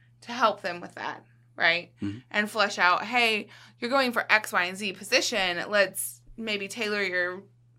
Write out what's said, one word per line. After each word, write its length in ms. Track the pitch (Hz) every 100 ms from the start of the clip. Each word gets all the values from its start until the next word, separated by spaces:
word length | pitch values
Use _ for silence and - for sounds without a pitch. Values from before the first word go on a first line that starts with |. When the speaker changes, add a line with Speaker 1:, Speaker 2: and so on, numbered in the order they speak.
| _ _
Speaker 1:
to 100 | -
help 300 | 240 233 -
them 200 | 190 175
with 140 | - -
that, 280 | 107 - - _ _ -
right? 360 | 170 170 175 _
Speaker 2:
Mm-hmm. 180 | 101 110 -
Speaker 1:
And 200 | 208 214
flesh 280 | 220 202 214
out, 280 | 180 175 208
"Hey, 420 | 247 233 214 220 - - _
you're 100 | 240
going 220 | 269 254
for 140 | 233 -
X, 200 | 214 -
Y, 140 | 196 180
and 120 | 190
Z 160 | 208
position. 680 | 175 196 262 - 220 185 175 -
Let's 520 | 208 190 - - - - -
maybe 300 | 220 208 196
tailor 340 | 247 214 208
your 420 | 196 180 175 180 - _ _